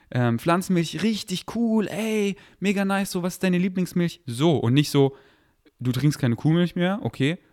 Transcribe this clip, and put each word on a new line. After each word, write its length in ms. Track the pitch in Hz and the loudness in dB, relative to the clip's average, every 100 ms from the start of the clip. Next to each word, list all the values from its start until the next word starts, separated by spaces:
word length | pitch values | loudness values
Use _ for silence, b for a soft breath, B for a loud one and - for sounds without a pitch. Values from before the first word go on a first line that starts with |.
| B | B
ähm, 300 | 123 120 117 | -2 0 0
Pflanzenmilch, 640 | 165 175 180 180 160 160 | 0 0 0 0 -2 -2
richtig 400 | 208 208 - 180 - | -2 -2 -6 -8 -6
cool, 320 | 226 233 220 202 | -4 0 0 0
ey, 480 | - 220 214 202 190 B B | -4 -4 -2 -2 -4 B B
mega 260 | 190 196 | -2 0
nice, 280 | 196 196 196 | 0 0 -2
so, 100 | 185 | -4
was 120 | 175 | -4
ist 100 | - | -2
deine 140 | 190 180 | 0 2
Lieblingsmilch?" 640 | 190 185 175 180 170 - - | 0 0 -2 0 -2 -4 -10
So, 300 | 117 165 131 | 0 2 4
und 180 | 113 | 4
nicht 160 | 135 147 | 4 4
so, 260 | 143 139 135 B B B B _ - | 4 2 0 B B B B _ -8
"Du 140 | 120 | -4
trinkst 260 | 123 143 - | 0 0 0
keine 160 | 127 | 0
Kuhmilch 400 | 120 147 165 175 | 0 2 2 2
mehr, 240 | 180 175 202 | 0 -2 -2
okay, 360 | 117 - 135 175 b | -6 -2 -2 -4 b